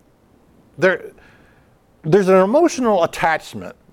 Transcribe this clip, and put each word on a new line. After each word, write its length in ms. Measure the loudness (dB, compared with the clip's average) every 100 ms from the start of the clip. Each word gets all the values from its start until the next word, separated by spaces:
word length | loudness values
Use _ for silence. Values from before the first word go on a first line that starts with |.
| _ _ _ _ _ _ _ -2
There, 340 | -2 -2 -8 -20 _ _ _ _ _ _ _ _
there's 280 | 0 0 4
an 80 | 2
emotional 680 | 4 2 0 0 -2 0
attachment 720 | -2 -2 -2 -2 -8 -16 -16 -18 _